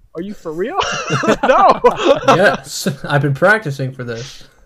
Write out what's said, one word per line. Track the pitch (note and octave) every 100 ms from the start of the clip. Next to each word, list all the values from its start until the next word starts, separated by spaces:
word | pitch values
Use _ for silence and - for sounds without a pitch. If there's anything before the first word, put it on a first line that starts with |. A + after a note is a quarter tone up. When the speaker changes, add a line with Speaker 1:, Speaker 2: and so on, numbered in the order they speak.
| _
Speaker 1:
are | E3
you | G3
for | G#3 E3+
real?" | D#3 A3 G4 - - -
<laughs> | C3 D#4+ D#4
No. | B3 D#4 F#4 -
<laughs> | A#3+ F#3+ F#4 D4 C4
Speaker 2:
Yes, | C4+ G#3+ - - - - C3+
I've | E3 C#3+
been | C#3+
practicing | C#3 F#3 G#3+ D#3 C#3 C3
for | C3
this. | A#2+ A2+ B2+ - - _